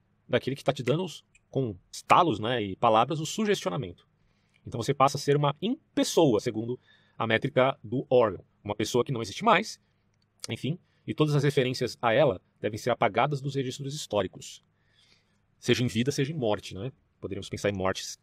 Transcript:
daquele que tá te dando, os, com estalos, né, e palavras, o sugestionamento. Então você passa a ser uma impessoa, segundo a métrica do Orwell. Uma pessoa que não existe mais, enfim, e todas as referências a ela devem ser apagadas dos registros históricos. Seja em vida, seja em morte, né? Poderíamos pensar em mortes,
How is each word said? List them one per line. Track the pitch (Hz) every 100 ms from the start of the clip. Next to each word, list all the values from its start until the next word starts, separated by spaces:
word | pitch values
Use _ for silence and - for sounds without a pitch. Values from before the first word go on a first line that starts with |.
| _ _ -
daquele | 120 -
que | 139
tá | -
te | -
dando, | 120 156
os, | 185 - _ _ _
com | 139 127 95 _
estalos, | - - 113 175 104
né, | 107 123
e | 101 92
palavras, | 120 110 127 156
o | 156
sugestionamento. | - 214 190 185 175 95 82 _ _ _ _ _ _ -
Então | 120
você | 113
passa | 143 139 143
a |
ser | - 143
uma | 147 -
impessoa, | 196 262 _ - 277 - 160 104
segundo | - 107 117 127 _ _ _ -
a | 113
métrica | 110 131 127 131 -
do | 107 123 -
Orwell. | 127 113 90 - _
Uma | 104
pessoa | 101 107 170
que | 147
não | 120
existe | 110 -
mais, | 156 165 214 - _ _ _ _ _ _ -
enfim, | 113 123 170 _ _ -
e |
todas | 113 151
as | 147
referências | 147 139 127 127 120 -
a | 120
ela | 113 147 90 _ _
devem | 110 107
ser | -
apagadas | 117 117 98 139 143
dos | 139
registros | 135 127 127 139
históricos. | 143 - 104 95 - - - _ _ _ _ _ _ _ _ _ _
Seja | - 120
em | 123
vida, | 110 123
seja | 143 139
em | 165
morte, | 117 104 -
né? | 92 120 - _ _
Poderíamos | 101 98 92
pensar | 104 101
em | 98
mortes, | 95 95 - -